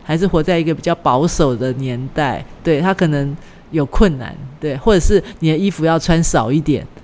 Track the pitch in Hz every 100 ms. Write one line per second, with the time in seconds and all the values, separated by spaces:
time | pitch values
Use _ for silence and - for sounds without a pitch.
0 | - 160 190 165 156 170 165 156 - 170
1 | 143 127 165 - 147 120 131 127 131 120
2 | 135 - 143 92 - - - 147 180 190
3 | 165 147 139 143 - - - 160 139 -
4 | 208 139 - - 135 - 156 131 220 196
5 | - 202 - - 160 156 196 170 160 165
6 | - 165 165 151 113 147 151 127 - -